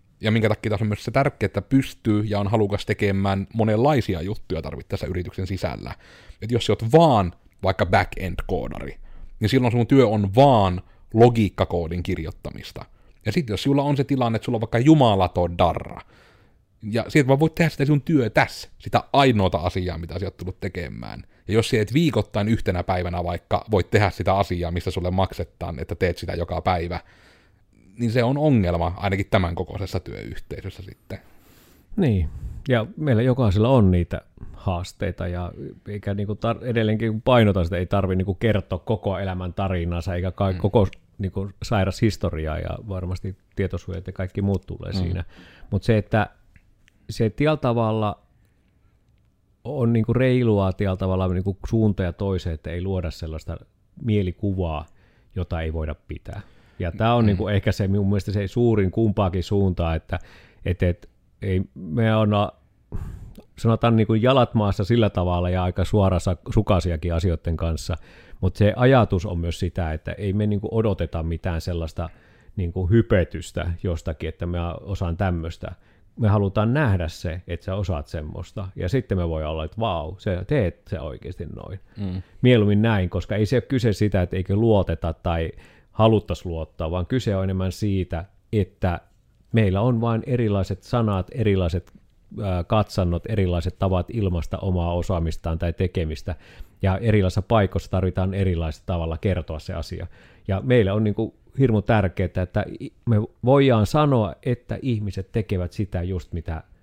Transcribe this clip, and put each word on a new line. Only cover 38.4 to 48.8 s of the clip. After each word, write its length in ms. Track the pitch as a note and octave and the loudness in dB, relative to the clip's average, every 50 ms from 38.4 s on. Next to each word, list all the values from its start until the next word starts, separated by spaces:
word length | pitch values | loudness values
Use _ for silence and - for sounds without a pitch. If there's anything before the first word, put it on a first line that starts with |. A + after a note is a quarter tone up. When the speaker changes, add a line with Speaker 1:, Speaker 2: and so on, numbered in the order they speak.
| A#2+ A2 G2+ F#2+ - - F#2+ E2+ | 0 2 2 0 -2 -4 -8 -8
Speaker 2:
koko 400 | - - A2 - - G2+ F#2+ F#2 | -4 -4 -4 -2 -2 -4 -4 -4
elämän 340 | G2 F#2 F2+ F#2 F2+ F2+ E2+ | -4 -6 -6 -6 -8 -8 -6
tarinaansa, 600 | - G2 F#2 F#2 F2 E2+ E2+ F2 E2+ - F#2 F2 | -4 -4 -2 -2 -2 -2 -2 -4 -4 -4 -4 -4
eikä 160 | F2+ F2+ F#2 | -4 -4 -4
ka-, 200 | - - G2+ F#2+ | -2 -2 -2 -2
Speaker 1:
Mm. 60 | F#2+ | 0
Speaker 2:
koko 300 | F2 - G2+ - A#2 G2 - - - _ _ _ | 0 -2 2 4 4 2 2 0 -8 _ _ _
niinku 320 | - G2 F2+ - G2 G2 G2 - - - | -8 -8 -6 -6 -6 -8 -8 -10 -14 -4
sairas 380 | - A#2 G2+ F#2+ F#2+ - - | -2 0 0 2 0 0 0
historiaa, 580 | A2+ G#2+ - - - E2+ D#2 D#2 D#2 D#2 D#2 E2 | 0 0 0 -2 -4 -4 -4 -4 -6 -6 -6 -6
ja 100 | E2+ E2+ F2 - - | -6 -8 -10 -10 -10
varmasti 480 | G#2 F#2+ F#2 F2+ F2 F#2 F2+ - G2 G2 - _ _ _ | -10 -10 -8 -6 -6 -8 -8 -8 -10 -12 -14 _ _ _
tietosuojat 520 | - F#2+ F2+ - F2 - - F2+ F2+ F#2+ | -4 -4 -4 -4 -8 -8 -10 -10 -10 -10
ja 60 | F#2 - | -10 -8
kaikki 280 | - F#2 F#2 - G#2 | -8 -8 -6 -4 -2
muut 240 | G2 G2+ G2 F2+ - | -2 0 -2 -2 -4
tulee 260 | - E2+ E2 E2+ F2 | -8 -12 -12 -10 -6
Speaker 1:
Mm. 60 | G2 | -4
Speaker 2:
siinä. 260 | F#2+ F2+ F2 F2 E2 E2 - - - - - - - - - | -4 -4 -2 -4 -6 -8 -10 -14 -20 -20 -20 -20 -20 -10 -6
Mut 120 | G2+ G2 - | -4 -2 0
se, 140 | - A2 | 2 2
että 320 | G#2 - - - G#2+ G2 - - _ _ _ _ - _ _ _ _ _ _ _ _ _ - | 2 2 0 0 0 0 -2 -6 _ _ _ _ -20 _ _ _ _ _ _ _ _ _ -12
se 200 | - - A2+ G#2+ | -4 -2 -2 -2
tiellä 280 | - - C#3+ D3+ D#3 | 0 0 0 0 0
tavalla 640 | D3 - B2 A#2 A#2+ A2+ A2 A2 A2 G#2+ G#2 - - _ _ _ _ _ _ _ _ _ _ _ _ | 0 0 0 0 2 0 0 0 0 0 -2 -4 -6 _ _ _ _ _ _ _ _ _ _ _ _